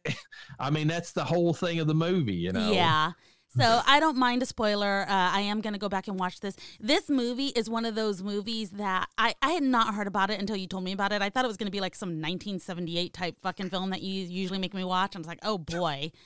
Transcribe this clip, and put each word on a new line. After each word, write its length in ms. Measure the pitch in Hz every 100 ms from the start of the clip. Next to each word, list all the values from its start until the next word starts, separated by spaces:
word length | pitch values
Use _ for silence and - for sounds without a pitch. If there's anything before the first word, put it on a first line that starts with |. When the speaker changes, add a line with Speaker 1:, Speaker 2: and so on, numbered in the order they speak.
| -
Speaker 1:
<laughs> 540 | 131 - - - -
I 120 | 135
mean, 160 | 156 151
that's 240 | 170 170
the 140 | - 120
whole 280 | 170 170
thing 260 | 156 180 165
of 60 | 156
the 60 | 156
movie, 380 | 170 185 120 90
you 180 | 87
know? 180 | 190 214
Speaker 2:
Yeah. 380 | 190 170 156 160 - _ _ _
So 300 | 123 240 233 -
I 120 | 285
don't 160 | 320 254
mind 260 | 247 247
a 20 | 254
spoiler. 560 | - 214 208 202 196 185
Uh, 220 | 196 180
I 100 | 190
am 180 | 202 214
gonna 180 | 214 208
go 100 | 208
back 180 | 190 214
and 120 | 185
watch 200 | 180 -
this. 160 | 196 - - -
This 300 | 214 330 -
movie 380 | 269 240 247 277
is 200 | 240 220
one 160 | 226
of 120 | 226 220
those 260 | 220 190
movies 480 | 196 202 202 226 214
that 360 | 202 202 185 180 -
I, 160 | 226 -
I 100 | 269
had 100 | 349
not 320 | 277 240 220 208
heard 100 | 196
about 240 | 190 196
it 100 | 202
until 160 | 202 202
you 120 | 185
told 160 | 190
me 80 | 185
about 200 | 196 202
it. 120 | 208
I 80 | 196
thought 140 | 254 254
it 20 |
was 100 | 196
gonna 140 | 208
be, 80 | 196
like, 160 | 185 -
some 260 | 190 160
nineteen 380 | 156 180 208 185
seventy-eight 520 | - 175 170 170 180
type 240 | - 175 156
fucking 300 | 185 180 190
film 180 | 185 190
that 140 | 185
you 200 | 190 190
usually 360 | 180 180 185 190
make 160 | 185 190
me 80 |
watch. 320 | 185 185 196 190
I 40 |
was 80 | 160
like, 120 | 170
"Oh 160 | 208 202
boy, 540 | 151 170 170 139 156 -